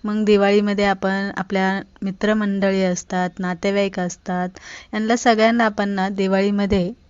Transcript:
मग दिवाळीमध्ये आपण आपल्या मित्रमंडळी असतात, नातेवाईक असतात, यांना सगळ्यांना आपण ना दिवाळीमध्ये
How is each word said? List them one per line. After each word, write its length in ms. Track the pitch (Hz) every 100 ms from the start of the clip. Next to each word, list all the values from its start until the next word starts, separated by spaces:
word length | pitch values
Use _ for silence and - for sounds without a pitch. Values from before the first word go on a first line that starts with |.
मग 200 | 208 214
दिवाळीमध्ये 600 | 208 208 196 208 208 202
आपण 460 | 202 190 190 196 196 -
आपल्या 460 | 185 190 190 196 - -
मित्रमंडळी 800 | 196 190 208 214 208 196 196 190
असतात, 480 | 185 180 - 185 180 175
नातेवाईक 640 | 180 175 202 202 196 190
असतात, 480 | 180 - - 180 180 - - - -
यांना 220 | 214 220 233
सगळ्यांना 480 | 247 220 220 233
आपण 240 | 220 214 202
ना 200 | 196 190
दिवाळीमध्ये 840 | 202 190 190 202 202 202 196 180 247